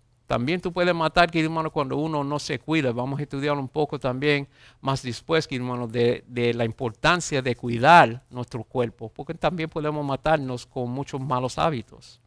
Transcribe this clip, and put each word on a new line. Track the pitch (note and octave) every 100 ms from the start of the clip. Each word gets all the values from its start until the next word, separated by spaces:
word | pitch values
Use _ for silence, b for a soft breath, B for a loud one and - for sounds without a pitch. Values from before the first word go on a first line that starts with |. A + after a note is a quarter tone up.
| _ _ -
También | A#2+ B2+ F3
tú | F3+
puedes | F3 F3
matar, | E3+ D#3 F3 F3
querido | E3 D#3+
hermano, | D#3+ D#3+
cuando | D#3+ C3 C3+
uno | D#3+ D3+
no | C#3 D3
se | - C3+
cuida. | - D#3+ C3
Vamos | A#2 C3 C#3
a |
estudiar | D3 C#3 D3 C#3+
un | C3
poco | D3+ D3+ D3
también | C3+ B2+ D3 C#3+ C#3 b b b
más | C3+ C3
después, | B2+ A2+ - D#3+ -
querido | B2+ B2
hermano, | B2 A#2
de, | A#2+ A#2+ - -
de | B2 A#2+
la | A#2
importancia | A#2 - A#2+ A2 D3+ F3 - C#3
de | B2+
cuidar | A#2+ A#2+ A#2 C3+ E3+ B2 A#2+ -
nuestro | B2 A#2+ A#2+
cuerpo, | - C3 A#2+ - A2+
porque | - C#3+
también | E3 D#3+ E3+ D#3+
podemos | D#3+ D3+ D3+
matarnos | C#3+ C3 D#3 D#3 C3 B2 -
con | C3+ A#2+
muchos | B2+ C#3 C#3
malos | C3 B2+ B2+ -
hábitos. | E3 C3+ - - - -